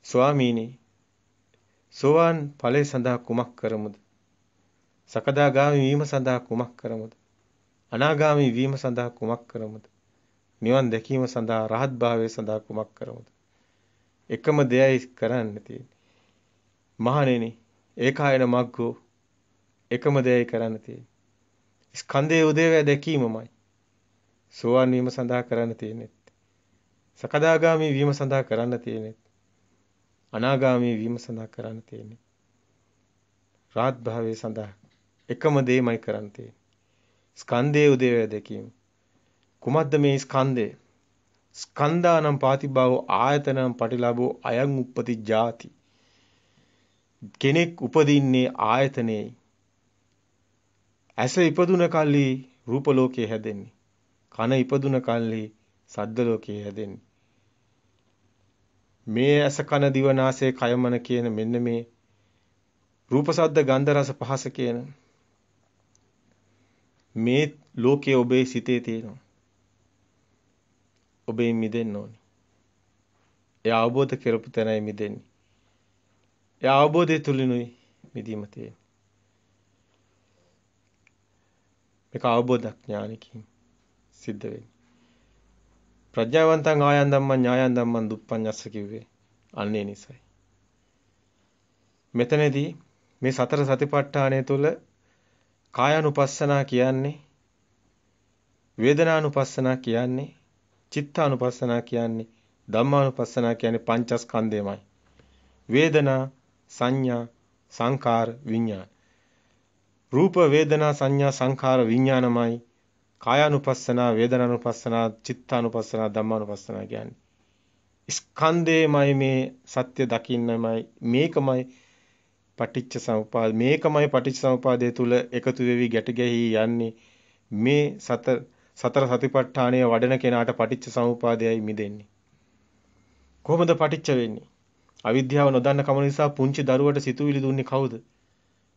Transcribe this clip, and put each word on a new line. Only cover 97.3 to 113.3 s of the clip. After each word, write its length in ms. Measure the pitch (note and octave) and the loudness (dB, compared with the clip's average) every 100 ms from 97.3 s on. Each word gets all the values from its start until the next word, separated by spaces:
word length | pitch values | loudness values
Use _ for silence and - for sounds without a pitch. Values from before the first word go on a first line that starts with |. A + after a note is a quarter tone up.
| _ _ _ _ _ _ _ _ _ _ _ _ _ _ - | _ _ _ _ _ _ _ _ _ _ _ _ _ _ -2
වේදනානුපස්සනා 1000 | A#2 D3 E3 D#3+ D3+ C#3+ C3 - C3 B2+ | 2 4 4 2 0 -2 -2 -2 -2 -2
කියන්නේ, 520 | B2+ A#2 B2 B2+ D3+ - _ _ _ _ _ | -2 -2 -2 -4 -8 -16 _ _ _ _ _
චිත්තානුපස්සනා 880 | D3+ C#3+ D#3+ D3+ C3 B2+ A#2+ B2+ A#2+ | -8 -6 -2 0 0 -2 -2 -2 -2
කියන්නේ, 480 | A#2 A#2 A#2 A2+ A2+ _ _ _ - | -2 -4 -2 -4 -10 _ _ _ -4
ධම්මානුපස්සනා 840 | G#2+ C3 C#3+ C3+ C3 A#2+ - A#2 A#2 | 0 2 2 2 -2 -6 -2 -2 0
කියන්නේ 260 | A#2 A2+ | -2 -2
පංචස්කන්ධයමයි. 960 | - A#2 A#2+ A#2+ - A#2 A2 G#2+ G2+ G2+ - _ _ _ _ _ _ _ - | -2 -2 0 -4 -4 -4 -2 -4 -6 -8 -14 _ _ _ _ _ _ _ -2
වේදනා, 540 | B2 D#3+ D3+ C#3 C3 C3+ - _ _ _ | 2 4 4 2 0 -2 -10 _ _ _
සංඥා, 520 | - B2 C3+ C3 A#2+ A#2+ _ _ _ _ | -4 -2 0 -2 -4 -6 _ _ _ _
සංකාර, 560 | - A#2 C3+ B2 A#2 A#2 A#2+ | -6 -4 -2 0 0 0 -6
විඥාන. 460 | A#2 A2+ A2+ G2 F#2 _ _ _ _ _ _ _ _ _ _ _ _ | -6 -4 -4 -6 -12 _ _ _ _ _ _ _ _ _ _ _ _
රූප, 240 | B2+ F#3 F#3 D#3+ | 2 2 4 6
වේදනා, 460 | D3 D#3 D3+ D3+ | 6 4 2 2
සංඥා, 400 | D3 C3+ C#3 C#3 | 0 0 2 0
සංකාර, 540 | C3+ C3 C3 C3+ C3 A#2 | 0 -2 0 2 2 4
විඥානමයි 680 | A#2+ C3 C3 B2+ A#2+ A#2 A#2 - _ _ _ _ _ | 2 4 2 2 2 0 -2 -10 _ _ _ _ _
කායානුපස්සනා, 880 | - | 0